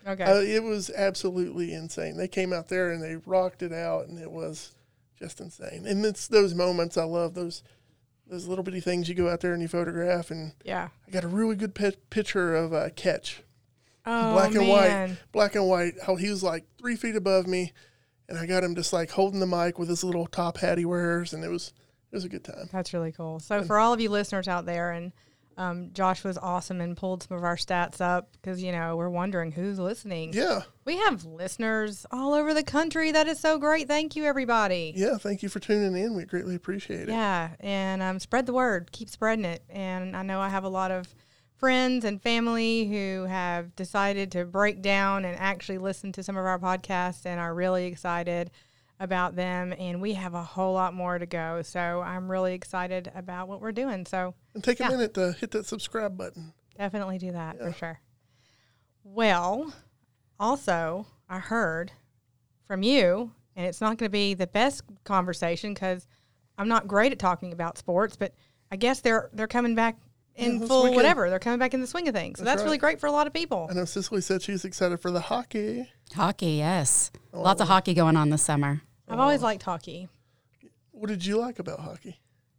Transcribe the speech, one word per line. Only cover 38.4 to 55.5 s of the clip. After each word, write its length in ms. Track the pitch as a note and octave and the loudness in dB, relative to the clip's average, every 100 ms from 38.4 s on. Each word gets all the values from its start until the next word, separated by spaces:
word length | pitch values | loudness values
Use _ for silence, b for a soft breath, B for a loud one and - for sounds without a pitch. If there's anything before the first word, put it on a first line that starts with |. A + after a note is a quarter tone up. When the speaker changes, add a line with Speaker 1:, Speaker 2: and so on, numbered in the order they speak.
| B3 | 0
Speaker 1:
the 80 | |
word. 360 | B3+ B3 F#3+ F3 | 2 2 0 -4
Keep 180 | - A3+ | -14 -14
spreading 340 | - A3 A3 | -2 0 0
it. 180 | F#3 E3 - | -2 -6 -10
And 480 | F#3+ F#3+ F#3 F#3 F#3 | -8 -6 -6 -6 -6
I 60 | |
know 180 | F#3+ F#3+ | -4 -2
I 80 | G3 | -2
have 160 | G3 | -2
a 40 | F#3+ | -2
lot 200 | F#3 F#3+ | -2 -2
of 240 | F#3 F3+ - b b b - | -2 -6 -16 b b b -2
friends 480 | C4 B3+ B3+ B3+ A3 | 2 4 4 2 0
and 160 | G3+ | -2
family 640 | A#3 A#3 A#3 A3+ A3+ A3+ G#3 | 0 2 2 2 2 0 0
who 400 | G#3 G3 F#3+ F#3 | -2 -2 -4 -4
have 480 | F#3 F3+ F3 F3 - | -2 -2 -2 -6 -10
decided 560 | F#3 G#3 G3 G3+ G3 | -4 0 2 0 -2
to 140 | F#3 F3 | -4 -2
break 340 | F#3 G#3 G3+ | 2 2 2
down 460 | G3 G3 G3 G3 F#3 | 2 4 4 2 -2
and 120 | F3 | -2
actually 380 | F#3+ F#3+ - F#3+ | -2 -2 -6 -4
listen 340 | F#3+ F#3 G3 | -4 -6 -8
to 100 | F#3 | -10
some 140 | F#3+ G3 | -6 -2
of 80 | F#3 | 0
our 120 | F#3 | 0
podcasts 680 | F3+ F#3 F#3+ F#3 F3+ F3 F3+ | 0 -2 0 -2 -2 -4 -6
and 120 | F3 | -4
are 160 | E3+ | -4
really 300 | E3+ F#3 F#3 | -2 0 0
excited 680 | F3+ F3 F3+ F3 E3+ F3 F3 b b b b - | -2 -6 -4 -2 -2 -2 -4 b b b b -10
about 360 | F#3+ F#3 F3+ F3+ | -2 0 0 0
them. 380 | F#3 F3+ F3+ F#3 | -2 -2 -4 -6
And 220 | F3+ F3 | -6 -4
we 120 | G3+ | -4
have 180 | F#3+ F#3 | -4 -6
a 80 | F3 | -8
whole 300 | E3+ F3+ F#3+ | -8 -2 0
lot 180 | F#3 F#3 | 2 0
more 240 | F3+ F3+ F3 | -2 -4 -4
to 60 | F3 | -4
go. 340 | E3+ D#3+ E3+ | -6 -4 -6
So 380 | D#3+ F3+ F3 F3 | -6 -4 -2 -2
I'm 280 | F3+ F#3 F#3 | -4 -6 -4
really 220 | F#3 F#3 | -2 0
excited 560 | F#3 - F#3 F3+ F#3 F3+ | -2 -6 -6 -4 -6 -8
about 320 | F#3+ F#3 F3+ F#3 | -12 -12 -10 -10
what 120 | G3 | -8
we're 120 | A3 | -8
doing. 320 | G#3+ C4+ G3 F3 | -4 -4 -4 -4
So 280 | F#3+ F3+ - _ | -4 -4 -8 _
Speaker 2:
And 80 | G#3+ | -6
take 160 | B3 B3 | 0 2
a 40 | |
Speaker 1:
yeah. 40 | B3 | 2
Speaker 2:
minute 240 | B3+ A3 | 2 0
to 180 | G3+ F3+ | 2 0
hit 180 | E3+ A#3 | 0 -4